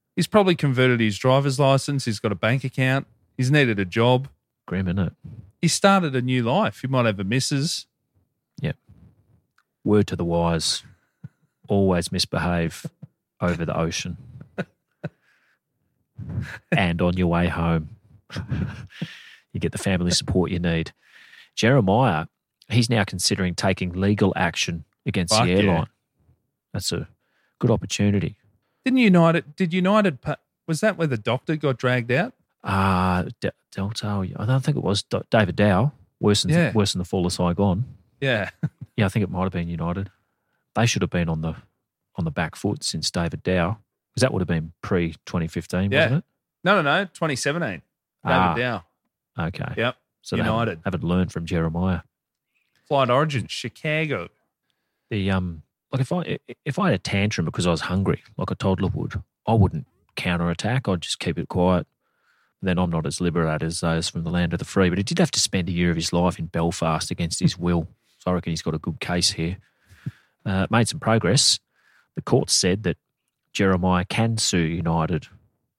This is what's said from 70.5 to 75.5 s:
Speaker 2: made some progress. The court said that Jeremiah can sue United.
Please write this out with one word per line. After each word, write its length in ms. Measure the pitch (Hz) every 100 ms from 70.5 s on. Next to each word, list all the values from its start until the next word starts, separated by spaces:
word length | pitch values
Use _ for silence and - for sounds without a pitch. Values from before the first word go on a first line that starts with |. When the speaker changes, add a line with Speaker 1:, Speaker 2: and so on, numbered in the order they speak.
| 95 95
Speaker 2:
made 180 | 113 113
some 100 | -
progress. 640 | - 110 87 123 - - - _ _ _ _ -
The 40 |
court 300 | - - -
said 320 | - 92 95
that 140 | 101 78 _ _ _ _ _
Jeremiah 520 | - 98 92 92 90
can 340 | 90 - 113 113
sue 200 | - 90
United. 720 | 80 85 82 82 80 82 - - _